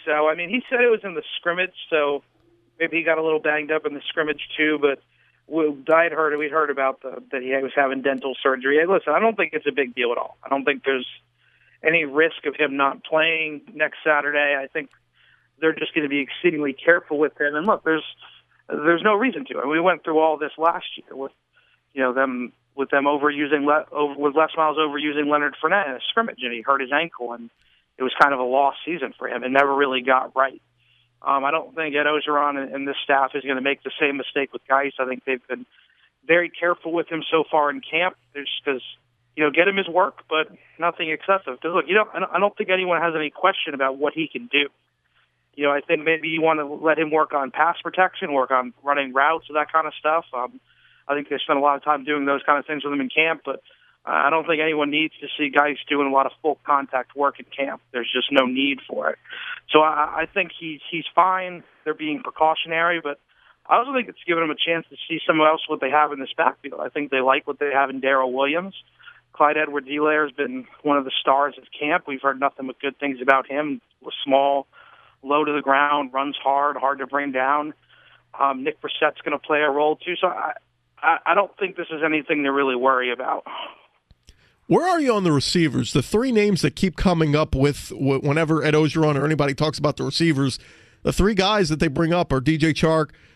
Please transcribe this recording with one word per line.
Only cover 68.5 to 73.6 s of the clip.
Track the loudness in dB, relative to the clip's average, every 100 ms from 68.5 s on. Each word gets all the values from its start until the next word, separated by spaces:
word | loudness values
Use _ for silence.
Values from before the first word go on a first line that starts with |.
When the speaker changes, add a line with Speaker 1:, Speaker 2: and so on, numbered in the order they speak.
| 0 -4 -12 -20 _ -20 -20 _
Speaker 1:
Clyde | 2 2 4
Edwards-Helaire | 0 -4 -4 0 2 2 0
has | -2
been | -4 -6 -12 -6
one | 0 0
of |
the | 0 -2
stars | 2 2 2 -2
of | -16 -6
camp. | -2 -2 -2
We've | -4
heard | -2 0
nothing | -2 -2 -10
but | -8
good | -8 -6
things | -6 -2
about | 4 4 2
him. | -4